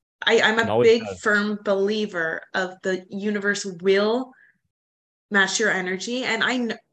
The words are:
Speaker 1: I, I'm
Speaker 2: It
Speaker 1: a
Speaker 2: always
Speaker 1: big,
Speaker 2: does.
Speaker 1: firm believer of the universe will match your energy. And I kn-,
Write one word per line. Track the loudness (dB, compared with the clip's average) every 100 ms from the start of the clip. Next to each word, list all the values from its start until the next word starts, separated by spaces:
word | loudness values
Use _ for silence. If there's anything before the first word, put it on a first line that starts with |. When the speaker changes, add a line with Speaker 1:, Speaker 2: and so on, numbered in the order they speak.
| _ -6
Speaker 1:
I, | 2 4
I'm | 4 2
Speaker 2:
It | 2
Speaker 1:
a |
Speaker 2:
always | 4 6
Speaker 1:
big, | 4
Speaker 2:
does. | 2 -6
Speaker 1:
firm | 0 0 0 -4
believer | -2 0 0 -2 -4 -4 -4 -6 -6
of | -6 -6 -6
the | -4 -4 -6
universe | -6 -4 -2 -2 -4 -6 -4
will | 2 2 2 0 -4 -14 _ _ _ _ _ _ _ _ -2
match | 0 2 2
your | 0
energy. | 0 -2 -6 -4 -4
And | -4 -2
I | -2 -2
kn-, | -4 -6 _